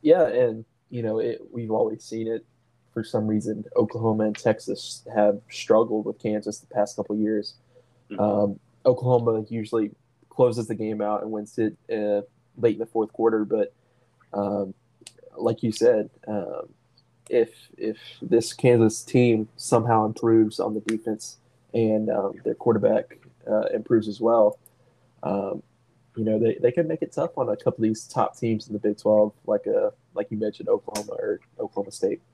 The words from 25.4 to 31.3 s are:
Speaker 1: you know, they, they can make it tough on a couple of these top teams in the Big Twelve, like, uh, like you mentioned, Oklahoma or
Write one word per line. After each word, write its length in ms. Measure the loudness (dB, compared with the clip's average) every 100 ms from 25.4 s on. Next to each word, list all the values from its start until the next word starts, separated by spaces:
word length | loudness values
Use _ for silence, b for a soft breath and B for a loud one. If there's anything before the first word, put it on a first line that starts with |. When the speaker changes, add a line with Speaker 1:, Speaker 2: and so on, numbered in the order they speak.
| -4 -8 -12 _ _ _ _ -6
Speaker 1:
you 80 |
know, 140 | -2 2
they, 220 | 0 2
they 100 | 0
can 160 | 2 -2
make 140 | -2
it 100 | -4
tough 240 | -4 -4 -2
on 100 | -4
a 60 | -2
couple 160 | -2 0
of 40 |
these 220 | -2 -2 -6
top 320 | -2 -2 -2
teams 300 | -4 -4 -4
in 60 |
the 60 | -2
Big 200 | -2 -2
Twelve, 340 | 2 4 4 -2 -4
like, 180 | -2 0
uh, 240 | 0 0 -6 _
like 140 | -8 -6
you 80 | -4
mentioned, 320 | -6 -6 -2
Oklahoma 440 | -2 -2 -10 -8 -8
or 200 | -6